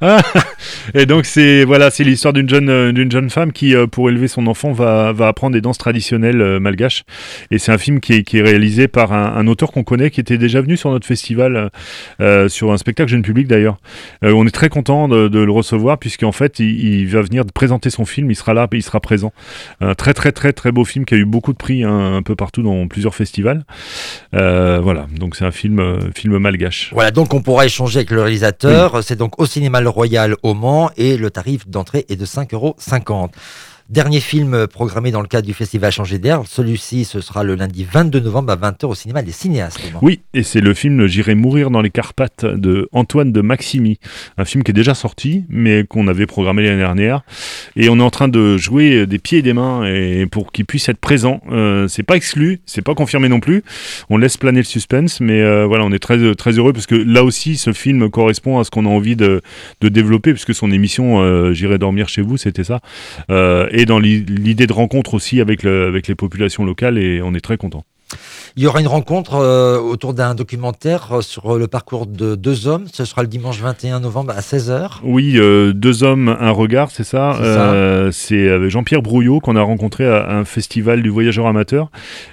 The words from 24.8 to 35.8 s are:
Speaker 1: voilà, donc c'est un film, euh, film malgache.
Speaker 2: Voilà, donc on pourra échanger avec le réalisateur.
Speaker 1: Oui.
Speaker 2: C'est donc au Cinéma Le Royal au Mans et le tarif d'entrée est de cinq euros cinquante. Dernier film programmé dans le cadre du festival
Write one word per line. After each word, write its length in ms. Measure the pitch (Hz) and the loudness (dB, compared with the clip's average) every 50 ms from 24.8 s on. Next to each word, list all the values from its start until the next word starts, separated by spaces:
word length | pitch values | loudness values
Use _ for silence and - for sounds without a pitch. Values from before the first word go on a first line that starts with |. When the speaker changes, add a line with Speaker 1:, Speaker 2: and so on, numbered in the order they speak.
| 87 | 0
Speaker 1:
voilà, 240 | 95 92 80 71 73 76 78 | 0 -2 -2 -4 -8 -10 -8
donc 180 | 90 90 87 | -8 -8 -6
c'est 80 | - 95 | -6 -6
un 60 | 92 | -6
film, 280 | 85 - - 104 107 104 | -4 -4 -4 -2 0 0
euh, 180 | 92 90 90 92 92 90 92 | 0 0 -2 -4 -4 -6 -6
film 240 | - - 107 101 98 | -6 -2 0 0 0
malgache. 520 | 98 101 98 90 90 90 92 - - - - | 0 0 0 -2 -4 -4 -6 -6 -10 -6 0
Speaker 2:
Voilà, 180 | 110 113 110 | 0 2 2
donc 240 | 110 135 165 - 143 | 2 2 0 2 0
on 80 | 139 120 | -2 0
pourra 240 | - 127 123 139 | 2 4 4 4
échanger 320 | 127 - - 127 123 107 135 | 4 2 0 -2 -2 0 0
avec 120 | 120 104 | 0 0
le 120 | 120 113 107 | 0 0 2
réalisateur. 720 | 107 113 104 107 107 98 - - 139 151 160 180 175 123 | 2 0 0 0 0 0 2 2 4 6 6 4 4 2
Speaker 1:
Oui. 60 | 120 107 | -2 -4
Speaker 2:
C'est 120 | - 127 104 | -4 -4 -4
donc 220 | 117 113 - - | -4 -4 -2 -2
au 60 | 170 | -2
Cinéma 340 | 135 - 147 143 139 123 123 | -2 -2 -2 -2 0 0 2
Le 80 | 120 120 | 0 0
Royal 480 | 104 104 117 117 113 113 110 107 107 - - | 0 0 0 2 2 2 2 0 0 0 -2
au 120 | 113 107 | -2 -2
Mans 360 | 104 110 127 139 156 165 160 - | 0 0 0 2 2 0 0 -2
et 200 | - 117 131 135 | -2 0 0 0
le 140 | 120 110 107 | 0 -2 -4
tarif 380 | - 110 107 120 139 127 - 95 | -6 -6 -6 -4 -6 -6 -6 -8
d'entrée 380 | 90 104 95 - - 143 - - | -8 -8 -6 -4 -6 -6 -6 -6
est 80 | 98 | -8
de 80 | 92 101 | -8 -8
cinq 300 | 92 - 139 143 123 - | -8 -8 -8 -8 -8 -6
euros 200 | 110 117 156 151 - | -6 -4 -4 -6 -8
cinquante. 540 | - - 131 127 107 - 107 98 90 87 - - - - - - - - - _ _ - | -6 -4 -4 -4 -2 -2 -4 -4 -4 -6 -10 -14 -20 -20 -20 -20 -20 -20 -20 _ _ -4
Dernier 300 | 104 151 143 143 147 147 | -2 0 0 2 0 -2
film 480 | - - - 151 147 139 127 117 110 101 | -2 -2 0 0 0 0 0 0 -2 -2
programmé 420 | - - 120 113 90 110 117 127 | -4 -4 -6 -4 -4 -4 -4 -2
dans 100 | 113 107 | -2 -4
le 60 | 104 | -4
cadre 200 | 98 - 120 107 | -2 -2 -2 -2
du 60 | 101 101 | -4 -6
festival 400 | - 113 101 - 107 | -8 -6 -6 -2 0